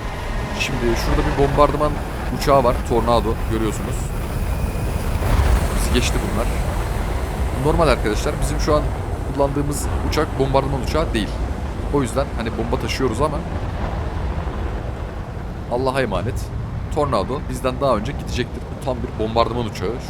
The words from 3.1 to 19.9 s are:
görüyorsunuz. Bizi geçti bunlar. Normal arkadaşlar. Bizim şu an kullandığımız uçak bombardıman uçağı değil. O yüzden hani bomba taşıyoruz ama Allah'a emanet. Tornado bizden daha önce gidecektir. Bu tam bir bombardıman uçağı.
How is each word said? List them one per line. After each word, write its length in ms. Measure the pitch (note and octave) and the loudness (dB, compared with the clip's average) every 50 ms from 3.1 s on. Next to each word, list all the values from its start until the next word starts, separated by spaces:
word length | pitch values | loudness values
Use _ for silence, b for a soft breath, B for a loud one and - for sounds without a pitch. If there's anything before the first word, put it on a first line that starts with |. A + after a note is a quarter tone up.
| A#2+ A#2 G#2+ A2+ A2 - - - | 4 4 4 2 0 -2 -2 -2
görüyorsunuz. 460 | A2+ A2 A2+ G#2+ G2 - G2 - - - - - - - - - - - - - - - - - - - - - - - - - - - - - - - - - - - - - - | 0 0 0 0 0 -2 -2 -2 -2 -2 -2 -4 -4 -4 -4 -4 -2 -2 -2 0 0 0 0 0 -2 -2 -2 -2 -2 0 0 0 0 0 2 2 4 4 6 6 6 6 4 4 2
Bizi 180 | - D3+ - - | 2 2 4 4
geçti 220 | B2+ B2 - - - - - | 4 4 4 2 2 2 2
bunlar. 140 | - G#2+ A#2+ - - - - - - - - - - - - - - - - - - - - - - - C3 | 2 2 2 2 2 2 0 0 0 0 0 0 0 0 0 0 0 -2 -2 -2 0 0 0 0 0 2 2
Normal 240 | D3+ D#3+ E3 E3 C#3+ | 4 4 4 6 4
arkadaşlar. 460 | A#2+ A2 - A2 G#2+ - - D3 C#3+ - | 4 4 2 2 2 2 0 0 0 0
Bizim 180 | - - D3 D3 | 0 0 0 2
şu 140 | - D#3+ D3+ | 2 4 4
an 80 | D3+ C#3+ C#3 - - - - - - - - C3+ | 4 2 0 -2 -2 -4 -4 -4 -4 -4 -4 0
kullandığımız 520 | C#3 C#3 C#3 C#3 D3 D3 C#3+ C#3+ - - - - - - - | 2 2 2 2 0 0 0 -2 -2 -2 -2 -2 0 0 0
uçak 300 | - D3+ D#3+ - - C3 | 0 0 0 0 0 0
bombardıman 440 | C3+ C3+ C#3 C#3 C#3 C3+ C#3 C3 | 0 2 4 2 2 2 0 0
uçağı 320 | B2+ - - D#3 E3 - - | -2 0 0 0 0 0 0
değil. 140 | E3 D3 - - - - - - - - - - - - - C#3+ | 0 0 0 -2 -2 -2 -2 -2 -4 -4 -6 -4 -4 -4 0 0
O 80 | C#3+ | 0
yüzden 240 | C3+ A2 - B2+ C#3+ - - | 0 2 0 0 -2 -2 -2
hani 140 | - A2+ A2+ - - | -4 -2 -2 -2 -2
bomba 220 | - A#2 B2 B2 | -2 0 0 -2
taşıyoruz 380 | - A2+ - - C3 B2 A2 - | -2 -2 -2 0 0 0 2 2
ama 180 | D3 D#3 D3 - - - - - - - - - - - - - - - - - - - - - - - - - - - - - - - - - - - - - - - - - - - - - - - | 0 0 0 -2 -4 -4 -4 -4 -4 -4 -4 -2 -4 -2 -2 -2 -4 -4 -2 -2 -2 -2 -2 -2 -4 -4 -4 -4 -4 -4 -4 -4 -6 -6 -6 -6 -6 -6 -6 -8 -8 -8 -8 -8 -8 -8 -8 -8 -6 -4
Allah'a 300 | A#2 B2+ C3 C3 B2+ C#3 | -2 0 0 0 2 2
emanet. 420 | C3 G#2+ F#2+ F2 F#2+ A#2 - - - - - - - - - - - - - | 0 2 0 0 0 -2 -2 -4 -4 -4 -6 -6 -6 -4 -6 -6 -4 -2 0
Tornado 460 | D3+ D3 C#3+ - G2+ F#2 - B2+ D#3 - - | 0 0 2 2 0 0 0 -2 -4 -4 -6
bizden 300 | B2+ - - C3 B2+ B2 | -6 -2 -2 -2 -2 0
daha 160 | C#3 C3+ A#2+ | 2 2 2
önce 160 | G#2 G#2+ C3+ | 2 0 -2
gidecektir. 500 | D3 - - - - B2 A#2+ - - - | -4 -4 -4 -4 -2 -2 -2 -4 -4 -8
Bu 220 | - - - - - | -8 -8 -8 -6 -4
tam 120 | C3+ B2+ | -4 -4
bir 280 | A#2+ A2 A#2 - - A2 | -4 -4 -6 -4 -2 -2
bombardıman 420 | A2 A2 A#2 A#2 A2+ A2+ A#2+ A#2 | 0 2 2 2 2 0 -2 -4
uçağı. 240 | G#2+ - - F#2 G2 | -4 -4 -4 -4 -4